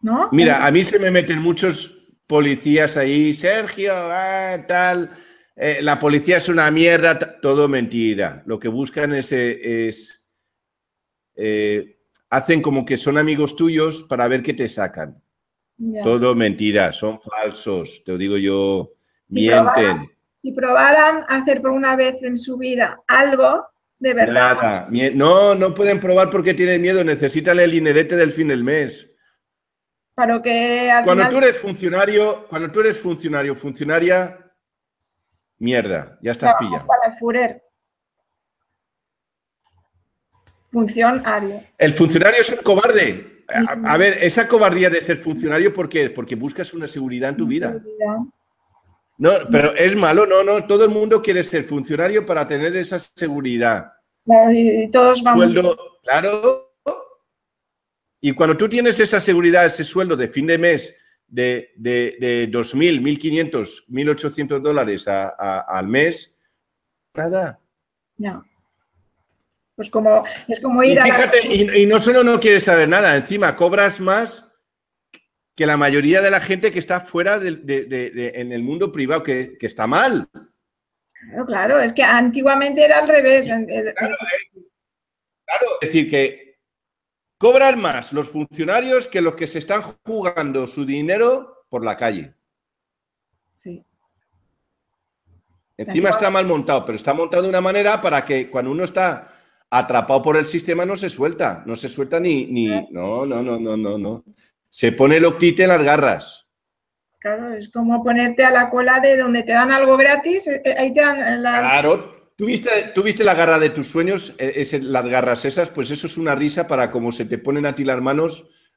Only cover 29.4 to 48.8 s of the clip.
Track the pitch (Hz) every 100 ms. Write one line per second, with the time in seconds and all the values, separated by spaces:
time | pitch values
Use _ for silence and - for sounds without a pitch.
29.4 | _ _ _ _ _ _ _ - 240 233
30.4 | 233 233 240 240 247 240 233 180 247 254
31.4 | 262 - 202 185 185 180 202 208 214 208
32.4 | - 160 165 185 220 214 180 165 160 147
33.4 | 139 139 143 135 147 165 170 185 180 -
34.4 | _ _ _ _ _ _ _ _ _ _
35.4 | _ _ 117 127 107 85 71 _ 117 117
36.4 | - 233 - - - - - 226 233 233
37.4 | 240 - _ _ _ _ _ _ _ _
38.4 | _ _ _ _ _ _ _ _ _ _
39.4 | _ _ _ _ _ _ _ _ _ _
40.4 | _ _ _ 233 214 226 233 262 226 214
41.4 | 202 202 - _ 151 147 165 160 185 233
42.4 | 226 247 214 196 226 214 151 95 - _
43.4 | _ - 226 117 113 156 196 185 170 196
44.4 | 226 233 208 175 185 165 160 160 - 156
45.4 | 156 156 196 190 156 160 135 - 117 120
46.4 | 139 147 175 170 151 147 131 123 131 139
47.4 | 113 143 160 226 - 214 214 220 247 _
48.4 | _ _ _ _